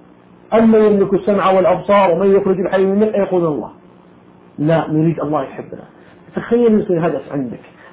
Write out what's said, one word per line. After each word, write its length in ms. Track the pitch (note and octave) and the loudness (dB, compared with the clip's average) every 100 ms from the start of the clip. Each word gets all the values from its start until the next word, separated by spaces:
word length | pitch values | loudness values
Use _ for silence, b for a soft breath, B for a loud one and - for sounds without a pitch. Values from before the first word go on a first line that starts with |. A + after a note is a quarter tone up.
| - - _ - - | -20 -20 _ -20 -2
أما 240 | A3 A3+ A3 | 2 4 4
يملك 360 | G#3+ G3+ F#3+ | 4 2 2
السمع 380 | F#3+ - G3 F#3+ | 0 0 0 2
والأبصار 600 | F#3+ F3 F3 - G3+ F#3+ | 2 2 0 2 2 2
ومن 240 | E3+ G3 G3 | 2 2 2
يخرج 240 | G3 F3+ | 2 -2
الحي 260 | F#3 F#3+ F#3+ | -2 0 0
من 60 | |
الميت 240 | G3 G#3+ G#3+ | 0 0 0
يقولون 380 | F#3+ F3+ E3+ | -2 0 -2
الله". 180 | C#3+ G2 - - - - - - - - - | -4 -8 -16 -20 -20 -20 -20 -20 -20 -20 -6
لا، 280 | D3+ E3 - | 0 0 0
نريد 280 | D#3 E3 D#3 | 0 0 -2
الله 240 | D3 D3+ | -4 -4
يحبنا. 400 | C3 - A#2 - - - B B - - | -6 -12 -16 -18 -20 -20 B B -12 -10
تخيل 440 | - A#3 A#3 G#3+ | -2 0 4 2
يصير 280 | - F3 E3 | 2 -2 -2
هدف 240 | C#3+ - | -4 -8
عندك 280 | C#3 B2+ G2+ - - B | -8 -8 -10 -18 -20 B